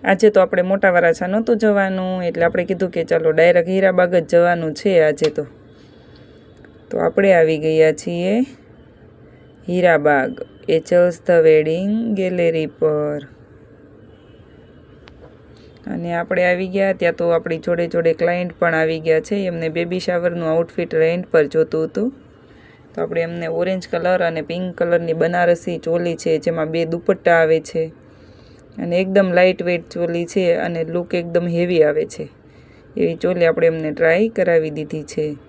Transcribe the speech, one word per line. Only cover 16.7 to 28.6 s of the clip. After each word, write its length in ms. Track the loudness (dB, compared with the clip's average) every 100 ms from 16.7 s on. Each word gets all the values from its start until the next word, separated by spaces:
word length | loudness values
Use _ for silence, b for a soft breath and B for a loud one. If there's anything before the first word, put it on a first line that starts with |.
| -2 0
ત્યાં 220 | 0 -2 0
તો 140 | 0
આપણી 280 | 0 -2 -6
જોડે 300 | -4 -2 -2
જોડે 260 | 0 0
ક્લાયન્ટ 460 | 0 0 -2 -4 -2
પણ 160 | 0 0
આવી 240 | 0 -2
ગયા 200 | 0 0
છે. 160 | 0 -4
એમને 340 | -4 -4 -6
બેબી 300 | -4 -4 -4
શાવરનું 500 | -2 -2 -2 -2 -2
આઉટફિટ 460 | 0 -2 -4 -4 0
રેન્ટ 300 | 0 0 0
પર 140 | 2 2
જોતું 400 | 0 0 -2 -4
હતું, 280 | -4 -4 -6 -20 -20 B B B B B -8
તો 60 |
આપણે 200 | -6 -4
એમને 260 | -4 -6 -6
ઓરેન્જ 420 | -4 -2 -4 -6
કલર 340 | -4 0 0
અને 180 | 0 -4
પિંક 340 | -6 -6 -6 -4
કલરની 360 | 0 0 0
બનારસી 640 | 0 0 2 2 0 -2 -6
ચોલી 380 | -2 -2 -2 -4
છે, 220 | -2 -2
જેમાં 320 | -2 -4 -4
બે 160 | -2 -2
દુપટ્ટા 460 | -4 -2 0 4
આવે 280 | 4 4 2
છે 280 | -2 -6 -6 -10 B B B B B B